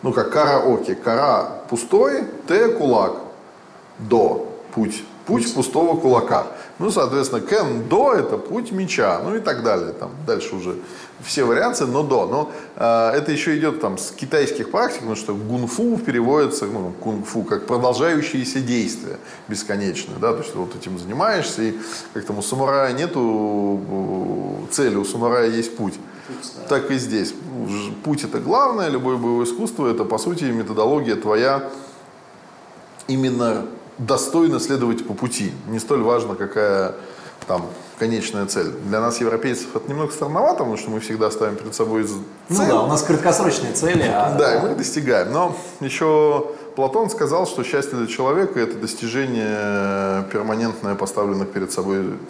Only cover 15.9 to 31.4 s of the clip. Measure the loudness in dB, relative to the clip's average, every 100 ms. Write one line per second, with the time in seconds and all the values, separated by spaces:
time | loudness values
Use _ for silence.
15.9 | 0 0 2 4 4 2 0 -4 -4 -6
16.9 | -6 -4 -4 -4 -4 -2 -2 0 2 2
17.9 | 2 2 2 0 -2 -2 -2 0 0 0
18.9 | -4 -10 -12 -14 -16 -8 -6 -2 -2 -2
19.9 | -4 -8 -2 0 0 -4 -6 -6 -8 -8
20.9 | -8 -6 0 2 2 -2 -2 -2 -2 -8
21.9 | -10 -8 -8 -6 -4 -2 0 2 4 2
22.9 | 0 -2 0 2 2 2 0 0 -2 -2
23.9 | -4 -2 -2 -2 -4 -4 -8 -4 0 2
24.9 | 2 -2 0 2 4 2 2 -4 -4 -4
25.9 | -6 -16 -18 -14 -14 -12 -12 -2 0 0
26.9 | -2 0 -2 -2 -6 -10 -8 -6 -4 -6
27.9 | -6 -4 -2 -2 -4 0 2 4 2 0
28.9 | 0 0 0 2 2 0 -2 -4 0 0
29.9 | 0 0 0 -2 -2 0 -2 -2 2 2
30.9 | 2 2 0 2 4